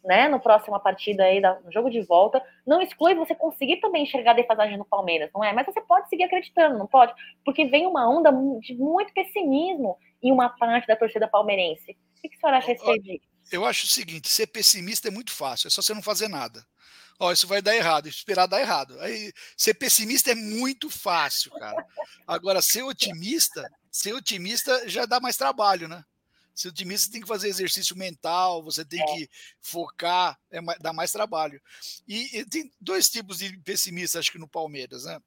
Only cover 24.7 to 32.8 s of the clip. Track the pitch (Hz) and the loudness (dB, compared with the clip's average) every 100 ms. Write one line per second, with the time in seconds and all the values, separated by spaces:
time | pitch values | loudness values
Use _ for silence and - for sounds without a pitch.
24.7 | 254 233 196 240 247 254 - 269 269 208 | -2 -2 -6 -2 -2 -2 -2 -4 0 0
25.7 | 185 165 170 _ _ _ _ _ - 180 | 0 -4 -14 _ _ _ _ _ -12 -10
26.7 | 160 180 208 - 233 196 214 208 185 180 | -10 -8 -4 -4 -4 -8 -6 -4 -4 -4
27.7 | 190 185 180 185 160 165 180 185 170 156 | -4 -4 -6 -12 -8 -4 0 0 -2 -8
28.7 | 156 147 170 156 151 143 - - _ - | -10 -8 -4 -4 -4 -10 -18 -20 _ -12
29.7 | 170 - - 170 180 180 - _ 175 170 | -10 -10 -6 -2 0 0 -4 _ -12 -8
30.7 | 170 165 160 175 208 214 160 156 143 _ | -8 -8 -6 -6 -4 -4 -4 -4 -8 _
31.7 | - - - - 214 262 226 - 320 294 | -20 -18 -18 -10 -10 -8 -10 -8 -8 -8
32.7 | _ | _